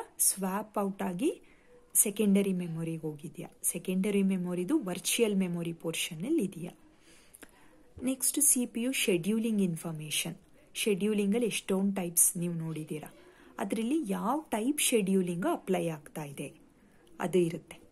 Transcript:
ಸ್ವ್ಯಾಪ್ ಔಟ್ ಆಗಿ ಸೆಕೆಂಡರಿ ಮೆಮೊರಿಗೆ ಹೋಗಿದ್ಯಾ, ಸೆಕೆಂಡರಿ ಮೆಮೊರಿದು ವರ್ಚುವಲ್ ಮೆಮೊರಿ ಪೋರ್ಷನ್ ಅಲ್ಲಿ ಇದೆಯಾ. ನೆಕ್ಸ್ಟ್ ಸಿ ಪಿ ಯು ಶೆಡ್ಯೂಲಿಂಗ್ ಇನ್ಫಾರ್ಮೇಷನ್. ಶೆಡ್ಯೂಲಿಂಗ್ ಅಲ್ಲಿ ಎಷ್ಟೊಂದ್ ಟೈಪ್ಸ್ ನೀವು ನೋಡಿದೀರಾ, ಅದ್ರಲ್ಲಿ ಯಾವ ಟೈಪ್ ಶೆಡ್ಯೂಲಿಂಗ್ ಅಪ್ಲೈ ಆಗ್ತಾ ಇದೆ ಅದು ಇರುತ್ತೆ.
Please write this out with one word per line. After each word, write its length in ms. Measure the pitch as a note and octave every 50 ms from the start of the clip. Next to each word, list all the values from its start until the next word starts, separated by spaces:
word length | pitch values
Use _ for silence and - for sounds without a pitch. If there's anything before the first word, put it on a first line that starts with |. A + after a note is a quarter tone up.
| A#4 - - - -
ಸ್ವ್ಯಾಪ್ 500 | - - G3 F#3+ F#3 F#3+ G#3 G#3 - - G#3+ G3+
ಔಟ್ 200 | G3 G3 - G3 F#3+
ಆಗಿ 220 | F3 F3+ C4+ F#4 B4 - - - - - - - - - - - - - -
ಸೆಕೆಂಡರಿ 480 | G#3+ G#3 - G#3+ G3+ G3 G3+ G3 G3 F#3 F3+
ಮೆಮೊರಿಗೆ 420 | F3+ E3+ D#3+ E3 E3 E3 E3 D#3 D#3
ಹೋಗಿದ್ಯಾ, 420 | D#3 D3 D3 D3 D3 - E3+ D#3+ - - - - - -
ಸೆಕೆಂಡರಿ 500 | F3 - F#3 F#3 F#3+ F#3+ G#3 G3+ G3+ G3 F#3+ F#3+
ಮೆಮೊರಿದು 440 | F3+ F3 F3 F3+ F3+ F3+ F3+ D4+ D#4 G#3 F#3
ವರ್ಚುವಲ್ 460 | F3+ - - - - A#3+ A3+ G#3 G3+ F#3+ F#3
ಮೆಮೊರಿ 320 | F3 E3+ E3+ E3 E3+ E3 - -
ಪೋರ್ಷನ್ 400 | E3 D#3+ - - - E3+ D#3 F#3 C#4
ಅಲ್ಲಿ 160 | E4 D#4 G3 -
ಇದೆಯಾ. 220 | - D#3+ E3 F3 - - - - _ _ - - - - - - - - - - - - - - - - - - - - B3 C4
ನೆಕ್ಸ್ಟ್ 300 | C4 C4 - - - D4 C#4+ -
ಸಿ 120 | - B3+ A#3+
ಪಿ 160 | - - A3+ A#3
ಯು 80 | C4 C4+ - -
ಶೆಡ್ಯೂಲಿಂಗ್ 580 | A3 F#3 E3 D#3 G3 A3 A3+ A3 A#3 G#3+ G3+ F#3+ F3
ಇನ್ಫಾರ್ಮೇಷನ್. 680 | D#3+ D#3 - E3+ D#3+ D#3 D#3 D3+ C#3+ - - E3+ E3+ - - - - - - - - - -
ಶೆಡ್ಯೂಲಿಂಗ್ 520 | - G3 F3 G3+ G#3+ A3 G3+ G3+ G3 G#3
ಅಲ್ಲಿ 120 | B3 B3 F#3+ -
ಎಷ್ಟೊಂದ್ 360 | - - - F#3+ F#3+ G3 G3+ G3
ಟೈಪ್ಸ್ 340 | G3 F3 F3 E3+ - - - - F3
ನೀವು 140 | E3+ F3 E3+ E3 D#3+
ನೋಡಿದೀರಾ, 440 | D#3+ D#3 D#3 D#3 - D3 D3+ - - - - - - - - - - - - A3+
ಅದ್ರಲ್ಲಿ 340 | G3 - A3+ A3 A#3+ D4+ E4 C4 F#3+ F#3+
ಯಾವ 180 | F3+ F3+ A3 C#4 D#4+ - - A#3
ಟೈಪ್ 260 | G#3 A3 C4+ D4+ - - -
ಶೆಡ್ಯೂಲಿಂಗ್ 580 | B3+ G#3+ F#3+ F#3+ G3 F#3+ F3+ F3 F3 E3+ - A3+ A#3
ಅಪ್ಲೈ 260 | - - - F#3 F3 E3+ E3 D#3
ಆಗ್ತಾ 280 | D3 - - - D#3+ D3+ C#3+
ಇದೆ 160 | C#3 - C#3+ C3+ - - - - _ _ - - - - - - - -
ಅದು 200 | - E3+ F#3 F#3 E3+
ಇರುತ್ತೆ. 300 | E3 E3 D#3 - - - - - -